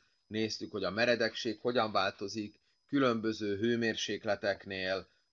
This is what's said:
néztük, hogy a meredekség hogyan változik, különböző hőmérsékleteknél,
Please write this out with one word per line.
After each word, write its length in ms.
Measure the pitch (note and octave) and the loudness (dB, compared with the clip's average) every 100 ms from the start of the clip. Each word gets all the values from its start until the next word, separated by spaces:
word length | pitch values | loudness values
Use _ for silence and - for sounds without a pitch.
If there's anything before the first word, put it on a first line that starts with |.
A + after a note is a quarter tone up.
| _ _ _ | _ _ _
néztük, 440 | G#2+ A2 - A2 | -2 -2 -2 -6
hogy 140 | G#2 | -4
a 60 | F#2 | -2
meredekség 720 | G2 A#2+ A#2+ A2+ - A#2+ G#2+ | 2 2 2 0 -2 -4 -2
hogyan 320 | B2 B2 A2 | 0 0 2
változik, 680 | G2+ F#2+ - G2+ G#2+ G#2 - _ _ _ | 2 0 0 -6 -6 -6 -10 _ _ _
különböző 720 | C#3+ C3 A2+ A2 G#2+ G#2+ G2+ | 2 4 4 0 0 -2 0
hőmérsékleteknél, 1500 | A#2 A#2 A2+ G#2 - G#2 A2 G2+ G#2 G2 - F#2+ F#2 F#2+ F2+ _ _ | 2 2 2 0 -2 -4 -2 0 0 -2 -4 -4 -2 -2 -4 _ _